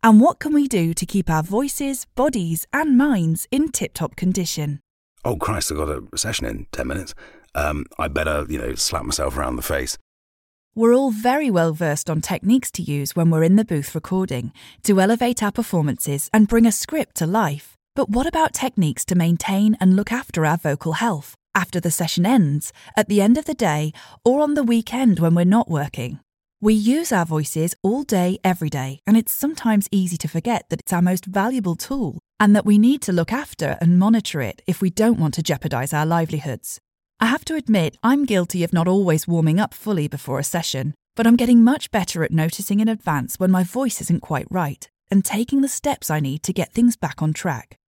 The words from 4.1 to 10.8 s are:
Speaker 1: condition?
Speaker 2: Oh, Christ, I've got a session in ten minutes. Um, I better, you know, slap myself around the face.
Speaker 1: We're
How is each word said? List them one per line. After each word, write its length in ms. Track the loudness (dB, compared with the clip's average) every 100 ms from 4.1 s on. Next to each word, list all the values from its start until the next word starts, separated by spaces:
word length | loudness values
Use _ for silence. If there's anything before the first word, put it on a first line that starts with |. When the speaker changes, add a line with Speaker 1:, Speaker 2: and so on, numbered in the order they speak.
| -2
Speaker 1:
condition? 640 | -2 -2 -4 -6 -6 -8 _ _ _ _ -6
Speaker 2:
Oh, 100 | -4
Christ, 340 | -2 -4 -4
I've 60 | -4
got 140 | -4
a 260 | -6 -8 -4
session 300 | -4 -4 -6
in 200 | -8 -10
ten 140 | -8 -6
minutes. 280 | -6 -10 -16 -20 -20 _
Um, 300 | -6 -4 -4 -8 -8
I 100 | -6
better, 380 | -2 -2 -2 -4
you 100 | -6
know, 160 | -6 -4
slap 280 | -4 -4
myself 320 | -6 -4 -4 -4
around 200 | -6 -6
the 60 |
face. 360 | -4 -4 -4 -10 _ _ _ _ _ _ _
Speaker 1:
We're 200 | 0